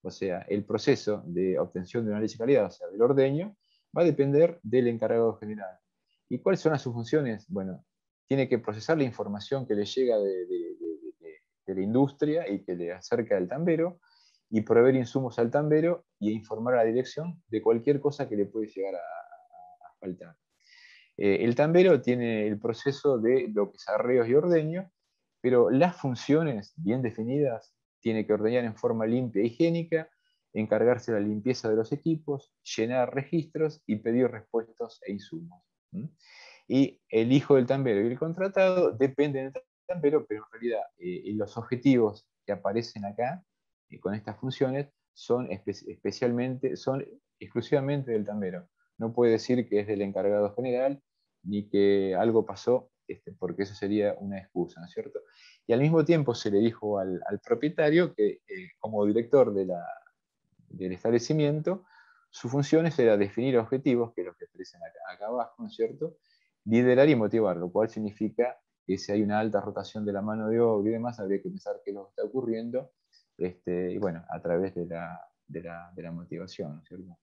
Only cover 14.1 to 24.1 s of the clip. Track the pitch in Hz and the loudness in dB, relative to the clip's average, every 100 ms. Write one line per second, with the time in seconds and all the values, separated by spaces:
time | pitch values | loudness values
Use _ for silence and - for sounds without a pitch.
14.1 | _ _ _ _ 113 107 113 127 131 123 | _ _ _ _ -4 4 6 6 4 0
15.1 | 139 127 110 117 143 151 151 165 175 _ | -2 -2 -2 0 2 4 2 2 -2 _
16.1 | _ 104 110 107 110 117 123 113 117 123 | _ -2 -2 -6 -6 0 2 4 2 -2
17.1 | - 170 160 _ 107 113 113 120 143 143 | -6 -8 -10 _ 0 2 2 2 2 0
18.1 | 143 135 104 101 110 107 95 98 90 82 | -2 -4 -2 -2 -4 -8 -6 -6 -6 -10
19.1 | 82 - 87 _ 90 90 90 - _ 98 | -14 -16 -20 _ -20 -20 -20 -20 _ -12
20.1 | 87 87 82 _ _ _ - - - _ | -12 -16 _ _ _ _ -20 -20 -20 _
21.1 | - 101 98 117 120 151 175 185 147 123 | -2 2 2 2 2 4 6 6 6 4
22.1 | 123 117 110 107 104 117 113 143 135 147 | 0 0 0 -2 -2 -4 -4 -4 0 0
23.1 | 127 110 131 110 104 101 - - 107 120 | 2 4 2 2 -2 -2 -4 -4 -2 2